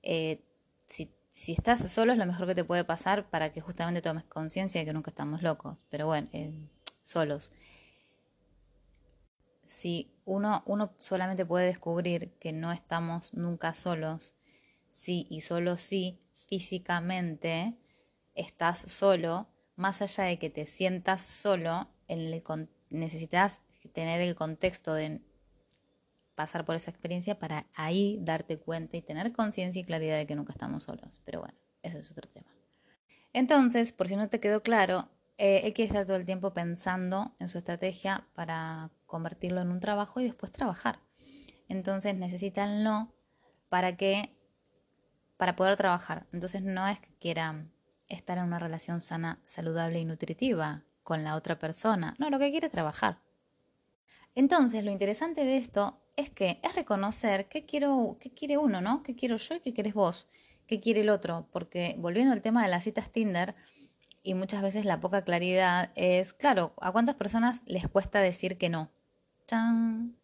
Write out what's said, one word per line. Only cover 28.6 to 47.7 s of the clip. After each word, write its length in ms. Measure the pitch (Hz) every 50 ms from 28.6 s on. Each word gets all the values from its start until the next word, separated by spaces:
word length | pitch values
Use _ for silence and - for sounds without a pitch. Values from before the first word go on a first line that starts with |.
| - - 165 165 165 156 -
y 60 | 170 -
tener 300 | - 156 156 185 233 233
conciencia 480 | - 220 214 214 - 185 180 180 185
y 40 | 175
claridad 320 | 175 170 160 160 156 156
de 100 | 151 151
que 100 | - 151
nunca 160 | 147 147 - -
estamos 320 | - - 123 135 151 -
solos. 360 | - - - - - - - _
Pero 160 | - - 82
bueno, 140 | - - - _ _ _ _ _ _
ese 160 | 170 170 147
es 120 | 156 -
otro 180 | - - - -
tema. 220 | _ 147 - _ _ _ _ _ _ _ _ _ _ _ _ _ _ _ _ _ _
Entonces, 600 | 247 262 254 311 285 262 247 240 240 233 233 -
por 160 | - 185 180
si 80 | 196
no 120 | 202 214 202
te 120 | - 226
quedó 220 | - 208 208 214 214
claro, 460 | 233 233 220 196 180 185 185 180 - _ _ _ _ _ -
eh, 240 | 208 196 196 190 -
él 100 | 214 214
quiere 140 | - 226 202
estar 180 | 196 208 196
todo 100 | 185 196
el 100 | 185 180
tiempo 260 | 175 185 185 180 196 190
pensando 800 | 175 170 170 170 170 - 190 185 185 185 180 185 196 214 - - _
en 100 | 175 175
su 100 | - 175
estrategia 680 | 175 - 175 170 - 190 180 185 - 190 196 - - _ _
para 560 | - 170 160 165 160 160 160 160 160 160 160 _ _ _ _
convertirlo 500 | - 165 165 165 170 - - 180 180 180
en 100 | 180 175
un 100 | 175 180
trabajo 400 | 175 208 208 202 208 208 - 254
y 40 | 254
después 280 | 240 240 - - 185 -
trabajar. 480 | - 277 226 175 - - - - - _ _ _ _ - 269 269 277 - - - _ _ _
Entonces 460 | 196 190 180 190 196 196 190 208 196
necesita 500 | 185 180 180 180 180 190 196 185 202 202
el 200 | 202 208 208 214
no 280 | 220 214 214 220 226 - _ _ _ _ _ _ _ _ _ _ _
para 280 | - 180 180 185 175
que, 380 | 175 190 196 196 202 208 - _ _ _ _ _ _ _ _ _ _ _ _ _ _ _ _ _ _ _ _ _
para 200 | _ 185 185 180
poder 200 | - 190 190 202
trabajar. 500 | 196 196 190 175 175 - - 165 160 - _ -
Entonces 300 | 175 175 185 180 196 190
no 260 | 196 190 185 190 196
es 120 | 202 196
que 120 | - _ _ _
quiera 460 | - 170 165 165 160 160 156 156 156 160